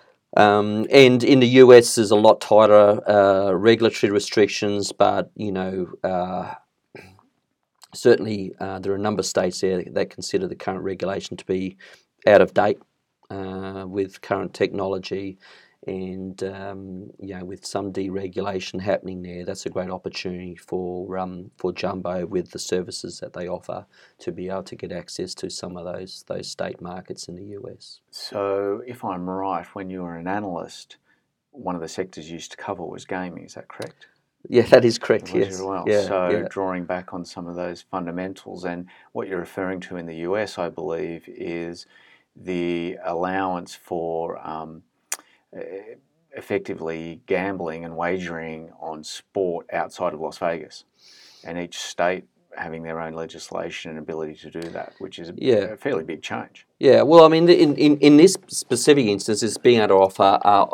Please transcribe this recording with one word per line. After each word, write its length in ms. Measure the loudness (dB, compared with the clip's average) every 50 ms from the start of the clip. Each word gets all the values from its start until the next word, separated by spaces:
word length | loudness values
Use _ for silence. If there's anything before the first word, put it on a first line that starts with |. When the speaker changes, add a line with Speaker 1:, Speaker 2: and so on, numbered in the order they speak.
| _ _ _ _ _ -2 2
Speaker 1:
Um, 520 | 4 6 6 6 4 2 0 -2 -4 -2 6
and 320 | 8 10 10 10 8 6
in 160 | 6 6 6 6
the 80 | 6
U 260 | 6 10 10 12 12
S, 220 | 12 12 12 8 2
there's 160 | 0 2 4
a 60 | 4
lot 240 | 6 8 6 6 6
tighter, 680 | 2 4 6 6 8 8 8 8 8 8 4 2 2 2
uh, 440 | 4 6 6 6 6 4 2 0
regulatory 580 | 0 4 6 4 4 6 4 0 2 2 0 2
restrictions, 800 | 2 0 0 0 2 2 2 2 2 -4 -4 -2 -2 -2 -4 -6
but, 400 | 0 2 2 2 2 0 -4 -6 _
you 160 | -10 -8 -6
know, 340 | -4 -4 -4 -4 -4 -6 -6 -8 -10 -6
uh, 520 | -6 -4 -2 -2 -4 -4 -6 -8 -8 -10 -12 -16 _ _ _ _ _ _ -20 -20 -20 -20 _ _ _ _ _ _ _ _ _ _ _ _ _ _ -20 _ -10
certainly, 580 | 2 4 4 6 4 2 -6 -6 -6 -8 -10 -10 -10
uh, 220 | -10 -10 -10 -8
there 100 | -6 -4
are 60 | -4
a 20 | -2
number 220 | -2 -2 -2 -2
of 60 | -4
states 340 | -2 0 0 0 0 -2 -2
there 240 | -2 -2 -2 -2 -4 -6
that 180 | -4 -4 -4 -6
consider 380 | -8 -14 -12 -6 -4 -4 -4 -4
the 80 | -8
current 260 | -8 -8 -8 -8 -6
regulation 540 | -8 -8 -8 -6 -6 -6 -6 -6 -8 -12 -14
to 80 | -14 -6
be 320 | -6 -6 -4 -4 -8 -10 _ -20 -20 -20 _ _ _ _ _ 4
out 140 | 8 8 8
of 120 | 8 6
date, 280 | 2 0 0 0 -2 -4 _ _ _ _ _ _ _ _ _ -16
uh, 540 | -14 -12 -12 -10 -10 -10 -10 -12 -12 -12 -12
with 360 | -8 -4 -4 -4 -4 -6 -14
current 300 | -6 -4 -4 -4 -4 -8
technology, 840 | -4 -4 -4 -4 -2 -4 -4 -4 -4 -6 -8 -8 -10 -8 -10 -10 -14 _ _ -20 -20 -20 _ _ _ _ -12
and, 560 | -10 -8 -8 -8 -10 -10 -10 -12 -12 -10 -10 -10
um, 640 | -10 -10 -10 -12 -14 -14 -14 -14 -14 -14 -16 -16 -18 -20 -18
you 180 | -16 -14 -12 -12
know, 60 | -12
with 220 | -14 -14 -14 -14
some 260 | -8 -6 -6 -6 -6
deregulation 880 | -6 -6 -6 -6 -6 -8 -8 -8 -8 -8 -6 -6 -6 -8 -8 -8 -10 -8
happening 400 | -4 -2 -4 -4 -4 -10 -12 -12
there, 240 | -12 -12 -12 -12 -10
that's 220 | -10 -12 -10 -12
a 40 | -10
great 200 | -8 -8 -8 -8
opportunity 640 | -10 -10 -10 -12 -12 -10 -10 -10 -10 -10 -12 -14 -16
for, 640 | -16 _ -10 -8 -8 -8 -8 -8 -10 -10 -10 -8 -8
um, 320 | -8 -10 -10 -14 -16 -18 _ _
for 160 | -6 -6 -6
Jumbo 500 | -4 -8 -8 -6 -6 -8 -6 -6 -6 -6
with 280 | -4 -6 -6 -6 -6
the 60 | -12 -14
services 600 | -8 -6 -6 -6 -6 -8 -12 -14 -14 -14 -14 -14
that 140 | -16 -16 -12
they 140 | -12 -10 -10
offer 360 | -10 -12 -12 -12 -12 -12 -14 _ _ _ _ _ _ _
to 120 | -14 -12
be 160 | -12 -10 -10 -10
able 140 | -10 -10
to 140 | -10 -12 -14
get 160 | -14 -14 -12
access 420 | -12 -12 -14 -14 -10 -10 -10 -10 -10
to 160 | -12 -12 -12
some 260 | -12 -12 -12 -12 -14
of 80 | -12 -12
those, 400 | -12 -12 -12 -14 -16 -18 -20 -14
those 240 | -12 -12 -10 -10 -12
state 300 | -10 -8 -8 -10 -10 -12
markets 480 | -14 -14 -14 -14 -14 -14 -14 -14 -14 -16
in 80 | -16
the 80 | -16 -16
U 240 | -16 -16 -16 -16 -16
S. 300 | -18 -20 -20 -20 -20 _ _ _
Speaker 2:
So, 720 | -20 -18 -16 -10 -6 -4 -4 -2 -2 -2 -2 -4 -4 -6 -8
if 180 | -14 -14 -10 -8
I'm 240 | -8 -8 -8 -8 -8
right, 380 | -8 -6 -4 -4 -4 -6 -8 -10 -14
when 160 | -14 -12 -12
you 120 | -10 -10
were 140 | -10 -10 -12
an 100 | -10 -8
analyst, 720 | -6 -6 -6 -6 -8 -8 -10 -10 -12 -16 -20 -20 _ -20 _ _ _ _ _ _ _ _ _ _ _
one 240 | _ -12 -8 -8 -6
of 80 | -6
the 60 | -8 -10
sectors 400 | -8 -8 -8 -8 -10 -18 -16 -14
you 60 | -14
used 180 | -16 -16 -18
to 40 | -18
cover 260 | -16 -12 -12 -10 -10
was 220 | -10 -12 -14 -14 -14
gaming, 400 | -10 -10 -8 -8 -10 -12 -14 -18
is 100 | -18 -20
that 140 | -20 -20 _
correct? 380 | -14 -14 -14 -14 -14 _ -20 _ _ _ _ _ _ _ -6 2
Speaker 1:
Yeah, 140 | 2 4
that 240 | 6 8 6 8 8
is 120 | 6 0 0
correct, 300 | 0 0 0 0 0 -4
Speaker 2:
It 60 | -2
was 100 | -2 -2 -2
Speaker 1:
yes. 60 | -4
Speaker 2:
as 80 | -8
well. 220 | -8 -6 -6 -4 -2
Speaker 1:
Yeah, 200 | 0 0 0 0
Speaker 2:
So 240 | 0 -2 -2 0 0
Speaker 1:
yeah. 180 | -2 -2 -4 -6
Speaker 2:
drawing 340 | -6 -6 -6 -4 -4 -6 -6
back 280 | -6 -6 -8 -8 -10
on 140 | -12 -14 -14
some 200 | -12 -14 -14 -12
of 100 | -12 -10
those 260 | -8 -8 -8 -10 -12 -14 -10
fundamentals 760 | -8 -8 -6 -6 -8 -8 -8 -10 -12 -14 -18 -18 -16 -10 -10
and 220 | -8 -8 -10 -12 -16 -20 _ _ _
what 160 | -12 -10 -10 -8
you're 100 | -8 -8
referring 420 | -8 -10 -8 -8 -8 -6 -8 -10
to 160 | -10 -12 -12
in 100 | -12 -12
the 100 | -12 -12
U 200 | -8 -6 -4 -2
S, 220 | -4 -4 -6 -6 -8
I 120 | -8 -8
believe, 540 | -8 -10 -8 -8 -6 -6 -8 -8 -10 -12 _
is 600 | -18 -16 -14 -12 -10 -8 -8 -10 -10 -12 -16 -20 _ _ _ _ _ _ _ _ _ _
the 640 | -16 -10 -8 -6 -4 -2 -2 -4 -4 -6 -8 -10 -10 -8
allowance 720 | -8 -6 -4 -4 -4 -4 -4 -4 -4 -4 -6 -8 -12 -20
for, 640 | -20 _ -10 -8 -6 -6 -6 -6 -6 -6 -8 -10 -10 -12
um, 360 | -12 -12 -12 -12 -14 -16 -20 _ _ _ _ _ -14 -14 -14 _ _ _ _ _ _ -16
e-, 380 | -16 -14 -14 -14 -14 -16 -18 -20 _ _ _ _ _ _ _
effectively 920 | -20 -18 -10 -6 -6 -6 -6 -8 -12 -10 -8 -10 -10 -10 -10 -12 -14 -14 _
gambling 580 | -4 -4 -2 -2 -4 -6 -6 -8 -10 -10 -10 -14
and 120 | -14 -10
wagering 760 | -6 -6 -4 -4 -6 -6 -10 -10 -10 -10 -12 -12 -14 -16 -20 _ -16
on 240 | -14 -14 -14 -14 -14
sport 640 | -16 -18 -18 _ _ -4 -4 -4 -2 -4 -6 -10 -8
outside 400 | -6 -6 -6 -8 -8 -6 -6 -6
of 80 | -6 -6
Las 180 | -10 -10 -8 -6
Vegas, 460 | -4 -4 -4 -6 -10 -16 -20 -20 _ _ _ _ _ _ -20 -20 -20 -20 _ _ -16
and 120 | -12 -10
each 220 | -10 -10 -10 -10 -12
state 460 | -12 -12 -4 -2 -2 -2 -2 -4 -8 _ _ _ _ _ -16
having 260 | -14 -12 -12 -12 -12
their 180 | -10 -10 -10 -10
own 140 | -10 -10 -10
legislation 760 | -12 -12 -12 -14 -18 -16 -12 -10 -8 -8 -8 -10 -12 -14 -14
and 100 | -14 -14
ability 340 | -12 -10 -8 -8 -8 -10 -12
to 160 | -16 -20 -14
do 180 | -12 -12 -12 -10
that, 240 | -12 -12 -14 -14 _ -16
which 220 | -16 -16 -14 -16
is 80 | -16 -16
a, 60 | -12
Speaker 1:
Yeah. 180 | -6 0 2 2
Speaker 2:
a 220 | 2 0 -2 -10
fairly 280 | -8 -6 -6 -4 -4 -6
big 180 | -8 -12 -12
change. 440 | -10 -10 -10 -10 -12 -14 _ -20 _ _ _ 2
Speaker 1:
Yeah, 220 | 6 6 8 8
well, 220 | 8 8 10 10 10
I 40 | 10
mean, 200 | 8 6 6 6
in, 280 | 6 6 6 4 4
in, 220 | 4 4 4 4 6
in 180 | 8 8 10
this 200 | 10 10 8 6 2 _ -12
specific 580 | -12 -10 -4 -4 -4 0 4 4 6 6 6
instance, 360 | 2 0 0 -2 -4 -2 -2
it's 160 | -2 -4 -4 2
being 200 | 4 4 6 6
able 100 | 4 6
to 60 | 6
offer, 460 | 6 6 4 4 4 4 4 4 4 4
uh, 220 | 4 6 6 4 2